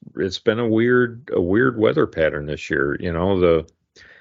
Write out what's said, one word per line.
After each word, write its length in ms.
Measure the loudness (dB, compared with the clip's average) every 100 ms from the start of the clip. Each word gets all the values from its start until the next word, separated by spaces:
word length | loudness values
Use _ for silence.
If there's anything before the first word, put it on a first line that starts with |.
| -14 -6
it's 240 | -6 -2
been 200 | -2 0
a 80 | 0
weird, 640 | 2 4 2 2 -4 -4
a 80 | -2
weird 360 | 2 2 2 2
weather 300 | 0 2 -2
pattern 380 | 0 -2 -2 -6
this 220 | -8 -4
year. 280 | -2 -2 -2
You 140 | -4
know, 260 | -2 0 2
the, 300 | 2 2 -2 _ _ -20 -20 -20